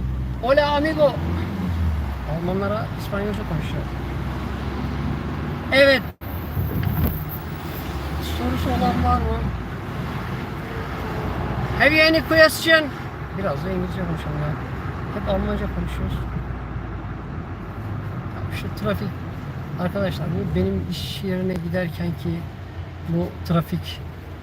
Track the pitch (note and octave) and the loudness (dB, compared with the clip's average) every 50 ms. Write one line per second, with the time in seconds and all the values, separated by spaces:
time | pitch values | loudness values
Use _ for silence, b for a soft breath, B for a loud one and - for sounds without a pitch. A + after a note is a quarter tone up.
0 | - - - - - - - - G3+ B3 C#4 D4 D4 D4 D4 C#4+ D4 D#4+ D#4 D4+ | -2 -2 -2 -2 -2 -2 -2 0 4 6 6 6 6 6 4 4 4 4 6 6
1 | D4 C4+ - - - - - - - - G3+ G3 - - - - - - - - | 6 6 6 2 0 0 0 0 0 -2 -2 -2 0 0 2 2 2 2 2 0
2 | - - - - - D3+ D3 E3 E3+ F3+ F3+ G3 G3+ G3 G#3 A3 - - - - | 0 -2 -2 -4 -2 -2 -2 0 0 0 0 2 2 2 0 0 -2 -2 -4 -4
3 | - - G3+ G3 G3+ G#3+ G3+ F#3+ - - D#3+ D3+ - - - - - - - - | -4 -2 -2 0 0 0 0 -2 -2 0 -2 -2 0 -2 -2 -2 -2 -2 -4 -4
4 | - - - - - - - - - - - - - - - - - - - - | -4 -4 -2 -2 -2 -2 -4 -4 -4 -4 -4 -4 -4 -4 -2 -2 -2 -2 -2 -2
5 | - - - - - - - - - - - - - - C4 C#4 C#4 C#4 C4+ A#3 | -2 -2 -2 -2 -2 -4 -4 -4 -4 -4 -4 -4 -2 2 6 8 8 8 8 4
6 | E3 - - - - - - - - - - - - - - - - - - - | 2 -4 -8 -8 -8 -6 -6 -4 -4 -4 -2 -2 -2 0 0 0 2 2 2 4
7 | - - - - - - - - - - - - - - - - - - - - | 2 2 2 0 -4 -6 -6 -8 -8 -8 -8 -8 -8 -6 -6 -6 -6 -6 -6 -6
8 | - - - - - - - - - - E3 - - B3+ B3 B3 B3 B3 A#3+ - | -4 -4 -4 -4 -4 -4 -2 -2 0 0 0 0 0 2 2 4 4 4 4 4
9 | - B3 B3 - A3+ A#3 A3 - - - - - - - - - - - - - | 4 4 4 4 4 2 0 0 0 -2 -2 -4 -6 -6 -6 -6 -6 -6 -4 -4
10 | - - - - - - - - - - - - - - - - - - - - | -4 -4 -4 -4 -4 -4 -4 -4 -4 -6 -6 -6 -6 -6 -6 -6 -4 -4 -4 -4
11 | - - - - - - - - - - - - - - - - B3+ C#4+ D#4 D#4 | -4 -4 -2 -2 -2 -2 -2 -2 -2 -2 0 -2 0 0 4 6 6 8 8 8
12 | D#4 D#4+ D#4+ D#4+ - - D#4+ D#4+ D#4 D#4 D4+ - - E4 E4 D#4 D#4 C4 B3 - | 8 8 6 4 4 6 8 10 10 8 8 4 6 6 6 6 6 2 -2 -6
13 | - - - - - - - G3 G3 F3 C#3+ C#3 D#3 F#3+ F#3+ F3+ F3+ F3+ - F#3 | -8 -8 -8 -8 -8 -6 -4 -2 -2 0 0 0 -2 0 0 0 0 -2 -2 -2
14 | F3+ E3+ D#3+ D#3 - D3+ D3+ D3+ D3+ D3 D#3 - - - - - - - - - | -2 -2 -2 -2 -2 -4 -2 -2 -2 -2 -2 -4 -4 -6 -6 -6 -4 -6 -4 -4
15 | - - - G#3 G3 G#3 G3 G3 G3+ G#3 G#3 G3 G3+ F#3 - F#3 F3 - - - | -6 -4 -4 -4 0 0 2 2 2 0 0 0 -2 -2 -2 -2 -2 -2 -2 -2
16 | F#3+ F#3+ - - - - - - - - - - - - - - - - - - | -2 -2 -2 -2 -2 -4 -4 -4 -4 -4 -6 -6 -6 -6 -6 -6 -6 -6 -8 -8
17 | - - - - - - - - - - - - - - - - - - - - | -8 -8 -8 -8 -8 -8 -8 -8 -8 -8 -8 -8 -8 -10 -8 -8 -6 -6 -6 -6
18 | - - - - - - - - - - - - - - - - G3+ G#3+ G3 - | -6 -6 -6 -6 -6 -6 -6 -6 -6 -6 -4 -4 -6 -6 -6 -2 0 0 0 0
19 | G#3 F3+ - - - - - - - - - - - - - - F3+ F3 - G3+ | -2 -4 -4 -6 -8 -8 -8 -8 -8 -8 -8 -8 -6 -6 -4 -2 -2 0 0 0
20 | G3 F3+ D3+ - D#3 - E3 F#3+ G3+ F3+ D#3 F#3 F#3 F#3+ G3 F#3+ F3+ F3+ F3 E3 | 0 0 0 -2 -2 -2 0 0 0 0 2 2 2 2 2 0 -2 -2 -4 -4
21 | - - - - - F#3+ F#3 F#3 F#3 F#3 F3+ F3+ E3 E3+ E3 F#3 F3+ E3 - - | -4 -4 -6 -4 -2 -2 0 0 0 0 0 -2 -2 0 0 0 0 0 -2 -2
22 | E3+ E3+ D#3+ - - F3 E3 E3 - - - - - - - - - - - - | -2 -2 -2 -2 -2 -2 -2 -2 -6 -8 -10 -10 -12 -10 -10 -10 -10 -10 -10 -8
23 | - - E3 E3+ F3 - - - - - E3 E3+ D#3 - F3 D#3+ - - - - | -4 0 0 0 0 0 -4 -8 0 2 4 2 4 2 -2 -4 -4 -6 -8 -8
24 | - - - - - - - - | -10 -10 -10 -12 -12 -12 -12 -10